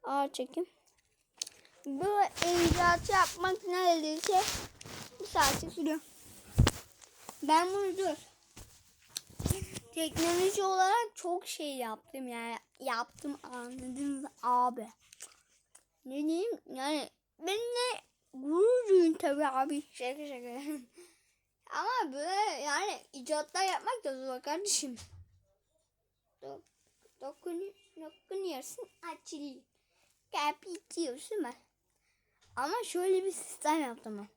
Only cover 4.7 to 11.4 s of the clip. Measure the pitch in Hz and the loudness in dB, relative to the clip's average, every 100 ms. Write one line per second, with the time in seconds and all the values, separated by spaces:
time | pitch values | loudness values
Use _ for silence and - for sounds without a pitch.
4.7 | - - - - - - - 277 277 330 | -14 -16 -14 -14 -14 -4 4 4 4 -4
5.7 | 359 311 311 - - - - - - - | -2 -2 -2 -6 -20 -20 -20 -6 6 6
6.7 | - - - - - - - 285 311 359 | 6 -14 -20 -20 -20 -20 -6 4 6 6
7.7 | 403 392 370 381 302 - _ _ - - | 2 0 0 0 -2 -8 _ _ -20 -20
8.7 | - _ _ - - - - - 381 - | -20 _ _ -12 -12 -12 -6 -2 -2 -4
9.7 | - - - 320 - 339 349 381 415 381 | -12 -10 -4 -4 2 2 4 2 2 2
10.7 | 381 370 440 440 - 359 359 | 4 4 4 0 -6 -4 -4